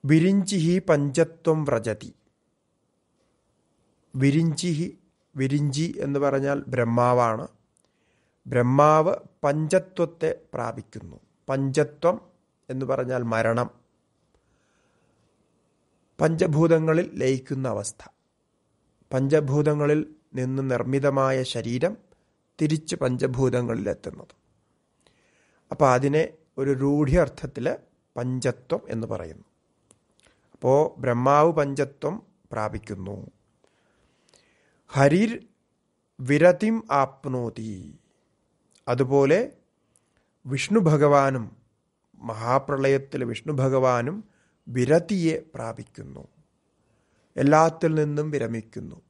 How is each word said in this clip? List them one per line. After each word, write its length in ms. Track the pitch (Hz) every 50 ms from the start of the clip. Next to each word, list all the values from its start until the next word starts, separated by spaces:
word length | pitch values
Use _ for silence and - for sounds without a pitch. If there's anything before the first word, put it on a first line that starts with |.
| -
വിരിഞ്ചിഹി 720 | 135 151 160 170 185 196 202 185 - 202 180 156 170 180 190
പഞ്ചത്വം 800 | 190 - 160 143 143 143 131 170 160 165 - _ _ 165 160 156 151
വ്രജതി. 460 | 139 131 113 104 113 107 - - - - _ _ _ _ _ _ _ _ _ _ _ _ _ _ _ _ _ _ _ _ _ _ _ _ _ _ _ _ _ _ _ _ _ _ _ _ _ _ _ -
വിരിഞ്ചിഹി, 760 | 135 131 139 139 160 165 165 147 - - 180 160 147 170 208 - _ _ _ _ _ _ _ _
വിരിഞ്ചി 520 | 127 135 135 139 147 147 147 131 143 165 170 - -
എന്ന് 200 | - 143 139 139
പറഞ്ഞാൽ 440 | 143 139 139 139 135 139 139 - -
ബ്രഹ്മാവാണ്. 760 | 123 127 123 117 117 117 120 120 123 123 123 120 113 110 113 - - _ _ _ _ _ _ _ _ _ _ _ _ _ _ _ _ _ _ _
ബ്രഹ്മാവ് 680 | 120 123 120 120 123 131 143 147 151 156 156 156 175 214 - - - _ _ -
പഞ്ചത്വത്തെ 880 | 143 143 151 160 156 196 185 185 190 - - 170 165 - _ 160 160 170 - _ _ -
പ്രാപിക്കുന്നു. 640 | - 117 117 113 117 - _ - 110 - 82 71 - _ _ _ _ _
പഞ്ചത്വം 680 | - 135 139 139 135 131 151 147 147 - _ - 165 - 110 - _ _ _ _ _ _ _ _ -
എന്ന് 160 | 131 131 135
പറഞ്ഞാൽ 360 | 127 135 131 127 123 127 127 120
മരണം. 460 | 117 113 113 113 113 117 117 120 - _ _ _ _ _ _ _ _ _ _ _ _ _ _ _ _ _ _ _ _ _ _ _ _ _ _ _ _ _ _ _ _ _ _ _ _ _ _ _ _ _ _ _ _ _ _ _ _ _ -
പഞ്ചഭൂതങ്ങളിൽ 880 | 160 160 165 160 185 170 143 151 165 165 165 160 160 160 156 165 180 - -
ലയിക്കുന്ന 540 | - 131 131 135 127 131 - 139 131 131
അവസ്ഥ. 340 | 127 104 104 101 - - - - - _ _ _ _ _ _ _ _ _ _ _ _ _ _ _ _ _ _ _ _
പഞ്ചഭൂതങ്ങളിൽ 880 | 131 131 135 139 151 151 147 135 139 147 147 151 151 147 147 147 151 151 147 151 - _ _ _ -
നിന്ന് 380 | 127 127 131 131 135 135 131
നിർമ്മിതമായ 680 | 123 120 - 123 135 139 139 143 139 135 135 131 135 131 127
ശരീരം 500 | - - 117 - 113 120 127 156 180 220 - _ _ _ _ _ _ _ _ _ _ _ -
തിരിച്ച് 360 | 160 147 160 156 160 - 180
പഞ്ചഭൂതങ്ങളിലെത്തുന്നത്. 1400 | 170 139 127 127 127 139 135 127 120 135 127 123 123 123 117 113 - 101 101 85 - - 80 - - - _ _ _ _ _ _ _ _ _ _ _ _ _ _ _ _ _ _ _ _ _ _ _ _ _ _ _ _ _
അപ്പോൾ 160 | - - 151 131 127
അതിനെ 300 | 127 135 143 143 156 160 160 - _ _ _ _
ഒരു 140 | - 135 139 139
രൂഢ്യർത്ഥത്തിൽ 920 | 127 139 139 143 147 151 131 143 180 160 127 - - - 131 - 139 123 160 - - _ _ _ _ _ _ _
പഞ്ചത്വം 680 | 123 123 127 127 127 127 131 123 - _ _ 165 - - -
എന്ന് 180 | - 113 113
പറയുന്നു. 400 | 101 104 95 85 82 - - _ _ _ _ _ _ _ _ _ _ _ _ _ _ _ _ _ _ _ _ _ _
അപ്പോൾ 280 | - _ - 127 135 143 156 - - -
ബ്രഹ്മാവ് 520 | 127 127 120 120 127 135 143 147 151 170 160
പഞ്ചത്വം 640 | 156 143 143 139 143 143 135 - _ - 147 185 220 _ _ _ _ _ _
പ്രാപിക്കുന്നു. 640 | 113 110 107 107 104 101 - - 104 95 92 95 101 98 - - _ _ _ _ _ _ _ _ _ _ _ _ _ _ _ _ _ _ _ _ _ _ _ _ _ _ _ _ _ _ _ _
ഹരിർ 420 | - 139 139 143 151 185 220 220 233 - - _ _ _ _ _ _ _ _ _ _ _ _ _ _ -
വിരതിം 560 | 131 123 143 147 165 180 180 175 214 220 226 220 220 -
ആപ്നോതി. 840 | 139 143 135 135 - _ - 143 127 127 120 113 - - 110 110 101 95 101 - - _ _ _ _ _ _ _ _ _ _ _ _ _ _ _ _ _ _
അതുപോലെ 520 | - 123 123 135 123 139 139 139 139 160 202 247 - - _ _ _ _ _ _ _ _ _ _ _ _ _ _ _ _ _ _
വിഷ്ണു 340 | 123 135 131 - - 202 226
ഭഗവാനും, 680 | 185 156 156 143 147 147 143 139 139 139 135 123 110 - - _ _ _ _ _ _ _ _ _ _ _ _ -
മഹാപ്രളയത്തിൽ 1000 | - 117 110 110 110 120 127 139 135 - 143 135 135 135 139 135 135 - - 131 127
വിഷ്ണു 300 | 117 113 - - 156 151
ഭഗവാനും 640 | 131 131 135 131 131 131 127 123 120 120 123 104 107 - _ _ _ _ _ _ _ _
വിരതിയെ 680 | - 120 127 123 123 156 175 170 - 208 185 165 160 156 - - _ _
പ്രാപിക്കുന്നു, 680 | 117 113 113 113 - - _ _ - - - 67 - - _ _ _ _ _ _ _ _ _ _ _ _ _ _ _ _ _ _ _ _ _ _
എല്ലാത്തിൽ 560 | - 131 143 160 156 160 165 160 - - 160 156
നിന്നും 320 | 156 151 151 147 147 151 156
വിരമിക്കുന്നു. 640 | 147 139 120 - 113 113 107 - - - - - - - _